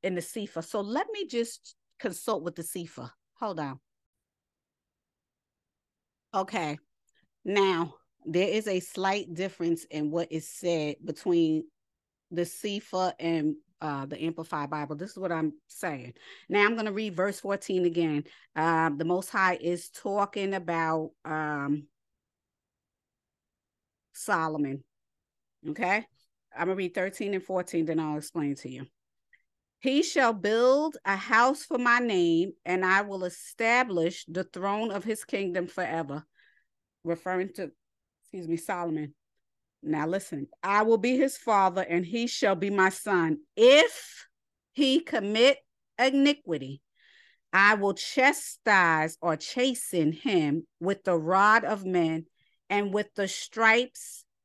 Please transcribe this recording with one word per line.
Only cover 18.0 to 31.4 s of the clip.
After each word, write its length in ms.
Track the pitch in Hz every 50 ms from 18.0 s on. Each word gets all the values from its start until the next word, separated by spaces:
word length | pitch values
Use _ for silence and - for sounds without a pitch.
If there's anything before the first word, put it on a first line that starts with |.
| 170 160 151 147 147 - - - _ _ _
Um, 420 | 156 160 165 165 165 160 165 147 143
the 80 | 160
Most 240 | 165 180 180 190 -
High 300 | - 214 190 185 180 -
is 280 | - 170 175 170 - -
talking 640 | _ - - 226 196 208 196 196 - 208 196 196 196
about, 560 | 190 180 165 170 165 165 160 160 160 160 160 _ _ _
um, 640 | - 156 156 156 151 151 143 139 143 147 151 143 _ _ _ _ _ _ _ _ _ _ _ _ _ _ _ _ _ _ _ _ _ _ _ _ _ _ _ _ _ _ _ _ _ _ _ _ _ _ _ _ _ _ _ _ _ _
Solomon. 680 | - - - 202 170 160 160 156 151 147 135 135 135 - _ _ _ _ _ _ _ _ _ _ _ _ _ _ _ _ -
Okay? 380 | 151 - - 180 196 214 226 _ _ _ _ _ _ _ _ _ _
I'm 120 | - 170 180
gonna 80 | 190
read 180 | 190 190 180 175
thirteen 400 | 202 185 190 190 - 214 196 202
and 100 | 190 185
fourteen, 420 | _ 185 180 180 - - 170 160
then 140 | 156 160 160
I'll 180 | 160 151 151 151
explain 360 | 151 - _ 170 151 143 143 139
to 120 | - -
you. 160 | 131 127 139 - _ _ _ _ _ _ _ _ _ _ _ _ _ _ _ _ _ _
"He 240 | - 269 269 285 339
shall 300 | - - 330 262 233 226
build 640 | 202 175 208 220 226 240 254 262 285 302 320 294 - _
a 120 | 196 196
house 500 | 190 196 214 226 226